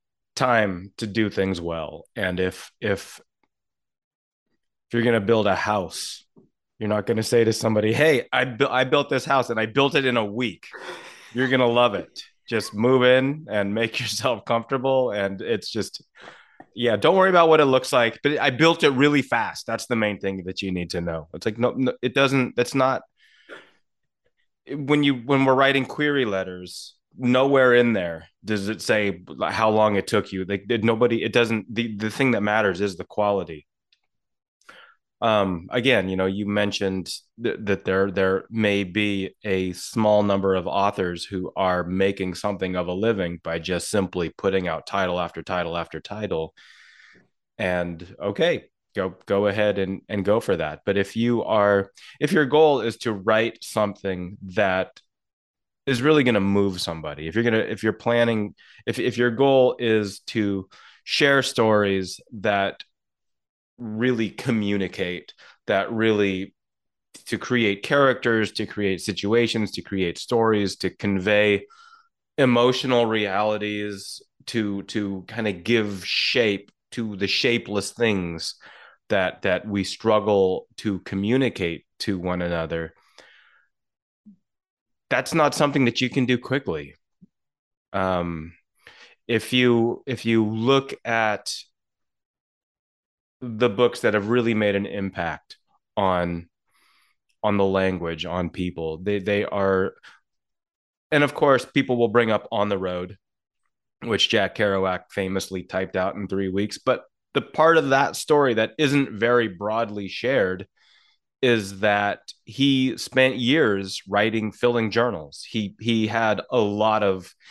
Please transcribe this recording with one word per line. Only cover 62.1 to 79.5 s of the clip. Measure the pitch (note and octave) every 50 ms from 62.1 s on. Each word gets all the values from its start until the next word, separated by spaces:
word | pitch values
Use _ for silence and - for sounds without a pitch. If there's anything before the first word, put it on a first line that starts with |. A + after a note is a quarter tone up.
| - - - -
that | A#2 G#2 F#2+ G#2+ G2+ G2 G2 F#2+ - - - _ _ _ _ _ _ _ _ _ _ _ _ _ _ _ _ _ _ -
really | A#2+ G#2+ G#2+ A2 A#2+ B2+ B2 A2+ A2+ -
communicate, | - - - B2+ A#2 A2 G#2 G2+ G2+ G2+ F#2+ F2 - - F#2 F2+ F2+ E2+ - - - _ - - - _ -
that | - G#2 F#2+ G2 -
really, | A#2 A2 A2 A2+ G#2+ G#2 G2+ G2 F#2+ F#2 G2 - _ _ _ _ _ _ _ _ _ _ _ _ - - -
to | - A#2
create | G2 - - B2 A#2+ A2 G2+ G2 G2
characters, | - - D3 C#3+ C#3 C3 A#2+ - - A#2 A2+ A2 G#2+ G2+
to | - - G#2+
create | - - G#2 G2+ F#2+ F#2+ E2+
situations, | - - F#2 - - G2+ A2+ A#2+ A#2+ A2+ A#2+ A2 G#2 -
to | - F2+
create | - - G2+ F#2+ F2+ E2+ E2+ -
stories, | - - B2 A#2 A2+ A2+ A2 G#2 G2+ F#2 -
to | - - F2+
convey | - - - G2+ G2 F#2+ F2+ G#2+ G#2 G#2 G#2+ G#2 G2+ F#2+ - - _ - - - - - _ _ _ _ _ _ _ -
emotional | C3+ B2+ A#2+ A#2+ A#2+ B2+ B2+ - - C3 B2+ A#2+ A#2
realities, | A2 A2 G#2+ G#2 G2 F#2+ G2+ G#2+ G#2+ G#2+ G2+ G#2 G#2 G#2 G#2 G#2 G#2 G2+ G2 - - - - _ _ _ _ -
to, | - - A#2 G#2+ G2+ G2 G2 F#2+
to | - - G#2+ G#2 G2 G2 F#2+ F2+
kind | - - A#2 A2 G#2+
of | F#2 F2 F2
give | A2 A#2 A2+ G#2+ G#2 G2 F#2 -
shape | - - - - - - B2+ A#2 G#2+ G2 F#2+ - _ _ _ _ _
to | - B2 A2+ G#2+ G2+
the | F#2 G2+
shapeless | F#2+ - - - B2 A#2+ A#2 - F#2+ G#2 G2+ - -
things | - - A#2+ A2+ G2+ F#2+ F2 E2+ E2 E2 - - - _ - - - - - - _ _ _ -
that, | G#2+ F#2+ F#2 - - -
that | - F#2+